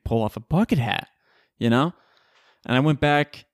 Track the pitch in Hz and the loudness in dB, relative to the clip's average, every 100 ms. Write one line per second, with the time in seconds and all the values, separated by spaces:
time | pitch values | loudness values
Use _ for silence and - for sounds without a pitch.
0 | - 117 107 - - 160 233 165 117 - | -2 -2 -2 -6 -4 0 0 0 0 -4
1 | - _ _ _ _ - 117 120 156 - | -8 _ _ _ _ -4 0 2 0 -4
2 | _ _ _ _ _ _ - 127 151 147 | _ _ _ _ _ _ -4 0 2 2
3 | 147 147 147 - - | 2 0 -2 -8 -20